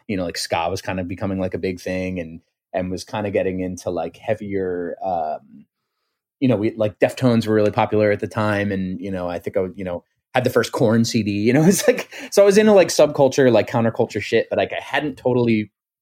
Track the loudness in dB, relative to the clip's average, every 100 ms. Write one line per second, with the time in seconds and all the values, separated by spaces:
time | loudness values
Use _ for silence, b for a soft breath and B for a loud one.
0 | -8 -6 -6 -8 -6 -4 -4 -6 -6 -8
1 | -8 -6 -6 -4 -4 -4 -6 -6 -6 -6
2 | -6 -8 -10 -14 _ _ _ -8 -6 -8
3 | -8 -8 -4 -2 -2 -4 -6 -8 -8 -6
4 | -8 -8 -6 -6 -4 -4 -4 -4 -8 -8
5 | -6 -4 -4 -8 _ -20 _ _ _ _
6 | _ _ _ -2 0 0 0 -2 -4 0
7 | 0 2 2 2 2 2 2 2 0 2
8 | 2 0 -4 -4 -2 0 -2 -4 -4 -6
9 | -8 -6 -6 -6 -4 -4 -4 -6 -8 -8
10 | _ _ _ -2 2 2 0 2 2 4
11 | 2 0 -2 0 2 4 4 4 2 0
12 | -2 B B 4 6 6 6 6 6 4
13 | 2 4 2 4 4 4 2 0 0 0
14 | -2 -4 -2 0 0 -2 -2 -4 -6 -4
15 | -4 -4 0 2 2 2 -2 _ _ _